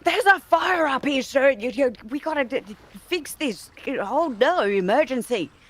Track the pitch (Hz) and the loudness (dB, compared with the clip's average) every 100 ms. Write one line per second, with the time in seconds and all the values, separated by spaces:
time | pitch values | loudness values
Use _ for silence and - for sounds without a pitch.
0 | - 349 392 381 - 330 349 370 311 269 | 0 0 4 4 4 0 2 0 0 0
1 | - 277 254 269 269 262 220 214 269 214 | 0 -2 0 2 2 2 -2 0 0 -2
2 | 220 269 320 311 254 247 - 214 - 202 | -10 -8 -4 -4 -2 -4 -8 -18 -20 -20
3 | - 359 294 - 302 190 - - - 269 | -6 -6 -6 -6 -6 -6 -12 -16 -8 -6
4 | 196 247 330 233 254 349 214 202 185 226 | -4 -2 -2 2 2 4 2 2 2 2
5 | 311 262 208 233 151 _ - | 2 0 -4 -4 -6 _ -20